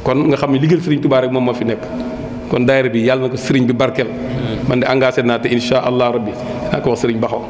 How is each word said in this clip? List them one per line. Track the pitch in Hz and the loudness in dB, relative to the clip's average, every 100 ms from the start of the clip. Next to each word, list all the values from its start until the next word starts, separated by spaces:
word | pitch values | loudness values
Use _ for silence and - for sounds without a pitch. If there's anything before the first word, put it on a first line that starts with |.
Kon | - 131 160 | 0 0 2
nga | 139 | 2
xam | 143 | 2
ne | 135 | 2
liggéeyal | 156 170 | 4 2
Serigne | 170 147 | 2 0
Touba | 143 131 | 4 2
rek | 127 | 2
moom | 131 123 | 0 0
moo | |
fi | 120 113 | 0 -2
nekk. | 107 - - - - - - - | -4 -6 -8 -8 -8 -10 -10 -4
Kon | - 123 | 0 2
daayira | 135 127 | 4 2
bi, | 117 | 2
yàlla | 113 131 | 2 2
na | 131 | 0
ko | 123 | -4
Serigne | - 139 123 | 0 2 2
bi | |
barkeel. | 120 127 123 117 - 120 127 120 110 127 | 2 0 0 -4 -4 -6 -4 -4 -4 -2
Man | 127 | 0
de | 120 | 2
engagé | 131 131 127 | 2 2 2
naa, | 120 117 | 0 0
te | 120 | 0
incha | 120 120 127 | -2 2 0
Allah | 127 123 123 | 2 0 2
rabbi | 120 107 | 0 -4
dinaa | 95 - - - - | -6 -8 -8 -4 -2
ko | - | 0
wax | 117 | 0
Serigne | 123 113 | 0 0
Bakhaw. | 113 113 117 | -2 -4 -8